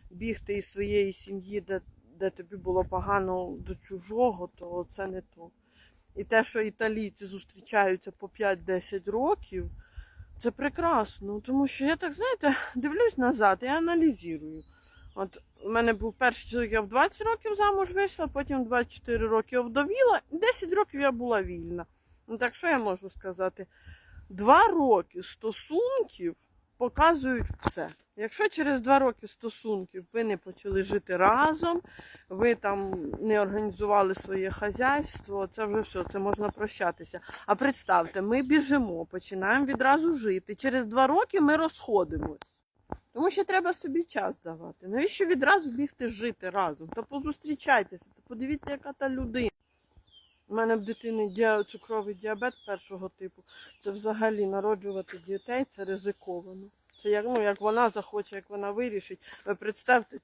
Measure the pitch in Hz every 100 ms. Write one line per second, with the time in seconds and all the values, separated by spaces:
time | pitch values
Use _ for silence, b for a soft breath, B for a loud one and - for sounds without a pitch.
0 | - 180 226 208 - 202 - 196 202 208
1 | 196 185 - 196 185 202 185 190 - -
2 | _ 170 190 - 175 196 185 185 185 185
3 | 196 202 190 185 180 180 180 185 - 190
4 | 180 220 247 185 180 - 175 175 175 -
5 | 190 185 - - 170 _ b b b b
6 | b - - 220 - 233 214 - 220 220
7 | 208 - 196 196 - 190 - 220 190 185
8 | - - 196 - 202 185 165 185 180 196
9 | 202 220 294 403 - 370 339 - b b
10 | b b b - 233 - 277 - 339 269
11 | 214 - 202 208 247 269 277 - 277 330
12 | 349 294 494 480 294 269 B 254 285 339
13 | 466 - 247 247 202 190 254 311 339 339
14 | 320 196 170 160 156 160 - b b b
15 | b - 196 - - _ 202 233 233 208
16 | 220 - 247 240 - 240 226 220 202 240
17 | 339 - 427 453 440 403 415 392 359 370
18 | 392 - 311 277 277 269 226 247 240 -
19 | - 233 220 220 - 247 240 247 285 494
20 | 494 381 - 320 453 - 339 370 415 277
21 | 277 240 247 214 180 175 170 175 165 _
22 | _ _ - 226 240 - 349 277 214 185
23 | 190 - 190 180 185 - 185 B B B
24 | B B - 190 208 320 427 339 269 196
25 | - 180 - - 220 - - 320 494 539
26 | 415 - 170 - _ _ _ - 247 -
27 | 320 311 262 247 - - - - 151 -
28 | _ - 214 - 427 320 285 269 233 277
29 | 262 - 208 - 226 - 226 202 185 185
30 | 175 226 226 185 185 - 202 190 196 -
31 | - 180 190 240 311 311 339 339 B B
32 | B B - 190 240 233 202 202 196 185
33 | 151 - 220 214 196 202 214 185 208 208
34 | 190 190 190 196 190 - 208 196 254 285
35 | 294 - - 196 190 - 214 214 - 185
36 | 175 202 196 202 208 - 208 - 180 -
37 | 165 175 B B - 202 277 - - 180
38 | 165 190 202 254 262 302 180 285 220 165
39 | 165 185 - 190 190 254 269 262 262 294
40 | 330 294 220 185 - 208 262 254 214 233
41 | 262 339 494 392 294 311 320 - - 202
42 | 160 151 - 151 - _ _ _ _ -
43 | _ 240 349 403 370 381 349 339 311 339
44 | 339 226 185 180 165 160 170 - 185 233
45 | 381 - 349 311 277 392 302 240 285 -
46 | 240 196 233 - 185 196 175 143 160 226
47 | - 277 294 294 302 285 294 240 196 175
48 | - _ - 233 262 294 - 277 285 -
49 | 277 262 247 240 226 - _ _ _ _
50 | _ _ _ _ - 214 226 226 202 214
51 | 226 220 208 185 226 214 208 - - 220
52 | 202 185 214 208 247 - - 190 - 185
53 | 185 - 190 - B B B B 202 202
54 | 214 214 220 208 196 196 208 208 202 190
55 | 180 185 170 196 - 247 269 - 190 190
56 | 196 196 - 175 185 190 196 _ _ _
57 | 208 208 226 240 208 196 214 226 233 208
58 | - 208 - 196 - 202 202 208 247 202
59 | - 185 B B 202 196 208 - - 247
60 | - 262